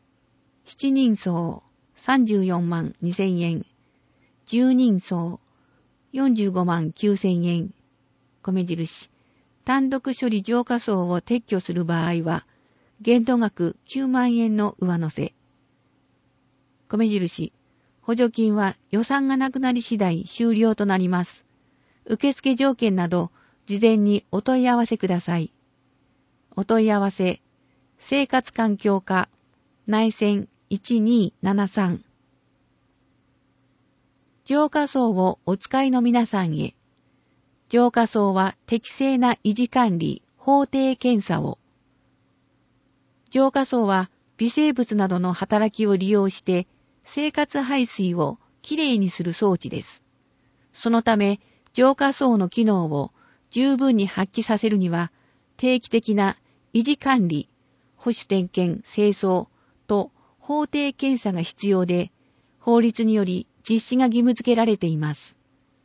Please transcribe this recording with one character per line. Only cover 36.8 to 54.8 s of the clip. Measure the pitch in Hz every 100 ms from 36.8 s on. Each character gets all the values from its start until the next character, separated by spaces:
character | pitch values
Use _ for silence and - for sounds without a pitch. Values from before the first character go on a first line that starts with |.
| _ _ _ _ _ _ _ _ _
浄 | 233 240
化 | 233 226
槽 | 220 196
は | 190 190 - -
適 | 233 -
正 | - 269 262
な | 247 -
維 | 214
持 | 214 240
管 | 262 233 170
理、 | 156 - - _
法 | - 277 277
定 | 269 262 254
検 | 247 220
査 | - 156
を。 | 151 - _ _ _ _ _ _ _ _ _ _ _ _ _ _ _ _ _
浄 | 262 269
化 | 277
槽 | 269 247 202
は | 190 185 _ _ -
微 | 233
生 | 302 302
物 | 254 240 208
な | 190
ど | 180
の | 180
働 | 175 190 208 220
き | - 208
を | 190
利 | 190
用 | 208 196
し | -
て、 | - 180 185 _ _ _
生 | - 285 302
活 | 302 294 285
排 | 254 277 240
水 | - 185 175
を | 143 - _ _
き | - 302
れ | 294
い | 226
に | 190
す | -
る | 170
装 | 165 202
置 | 175 -
で | -
す。 | - - _ _ _ _ _ _ _
そ | - 233
の | 233
た | 233 214
め、 | 202 202 _ _ _
浄 | - 262
化 | 269 277
槽 | 269 269 220
の | 180
機 | -
能 | 220 190 160
を | 143 - - _ _ _
十 | 233 269 262
分 | 269
に | 226 196
発 | - 190 -
揮 |
さ | 220 214
せ | 220
る |
に | 208